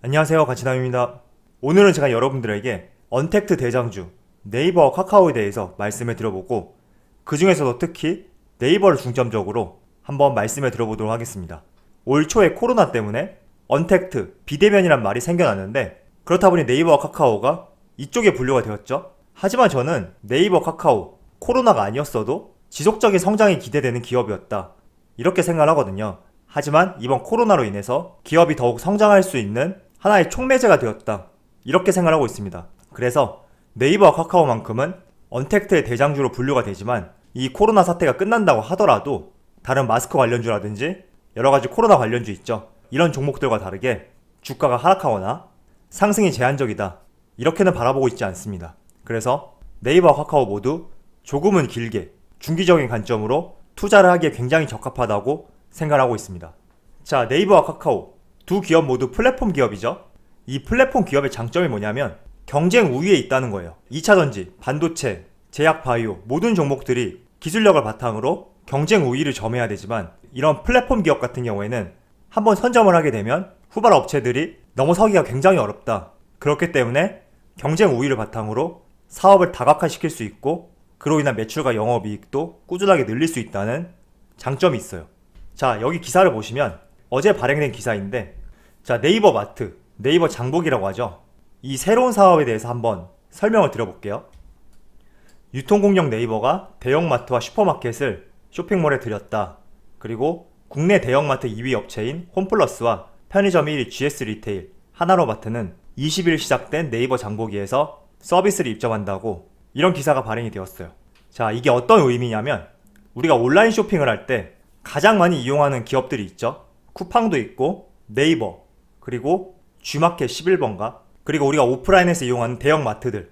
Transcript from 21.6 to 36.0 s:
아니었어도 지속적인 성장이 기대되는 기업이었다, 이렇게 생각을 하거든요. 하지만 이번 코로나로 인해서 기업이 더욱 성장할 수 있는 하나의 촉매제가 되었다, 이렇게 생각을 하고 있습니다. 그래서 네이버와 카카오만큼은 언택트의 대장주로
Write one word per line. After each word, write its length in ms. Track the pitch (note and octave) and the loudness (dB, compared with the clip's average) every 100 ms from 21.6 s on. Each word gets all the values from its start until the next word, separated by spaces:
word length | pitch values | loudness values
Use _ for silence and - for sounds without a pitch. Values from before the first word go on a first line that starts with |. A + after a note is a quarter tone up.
| A#3+ C#3 | 4 2
아니었어도 720 | G2+ A#2 D3 A#2+ G#2+ E3 - _ _ | 0 -4 -4 -4 -4 -6 -6 _ _
지속적인 500 | - D3+ G#3+ A3+ F#3+ | -2 -2 2 2 2
성장이 400 | F#3 G#3 G#3+ D3+ | 0 2 2 2
기대되는 420 | - C#3+ C3 A#2+ | -2 -4 -2 -4
기업이었다, 680 | A#2 B2 G#2 F#2+ - G#2 F#2 _ _ _ _ - | -4 -4 -2 -6 -8 -10 -10 _ _ _ _ -4
이렇게 240 | D#3 F#3 | -2 0
생각을 260 | E3+ E3 D3 | -2 2 4
하거든요. 480 | D#3+ G2 F#2+ G#2+ F2+ _ _ _ | 2 0 -4 -8 -8 _ _ _
하지만 500 | - D3 D3+ F#3 D#3 | -8 0 2 2 -2
이번 220 | A#2+ C3 | -4 -4
코로나로 420 | - A3+ A3+ F3+ A2+ | -2 -2 2 2 2
인해서 540 | G2+ G2 B2+ F3+ _ | -4 -4 -4 -4 _
기업이 320 | - D#3 E3+ D3+ | -2 4 4 4
더욱 240 | A#2+ A#2 | 0 -2
성장할 420 | D#3+ G#3 G#3+ G3+ | -4 2 6 6
수 160 | F#3+ C3 | 4 -2
있는 480 | G2+ A2 D#3 G3 _ _ | -4 -2 -4 -6 _ _
하나의 300 | G3 G#3 F3 | 2 2 2
촉매제가 480 | - C4 C4 B3 D#3 | -2 0 2 4 4
되었다, 540 | A#2 G#2 - G2+ - _ _ _ | 2 -6 -8 -8 -10 _ _ _
이렇게 280 | - F3+ F#3 | 0 0 2
생각을 220 | F#3 E3+ | 2 2
하고 140 | D#3+ B2+ | 2 0
있습니다. 400 | - G2+ F2 E2+ - _ | -4 -12 -12 -18 -20 _
그래서 520 | - B2 D3 A#2+ - _ _ _ | -6 -2 0 0 -4 _ _ _
네이버와 400 | - C3+ G3 F#3+ | -2 0 6 6
카카오만큼은 800 | D3 E3 F3+ D3+ A2+ G#2 A2+ D3 F#3+ _ _ _ | 6 0 2 2 0 -4 -4 -4 -6 _ _ _
언택트의 540 | A#2+ C#3+ G#3 G#3 F3+ - | -8 0 0 2 0 0
대장주로 460 | A#2+ | 0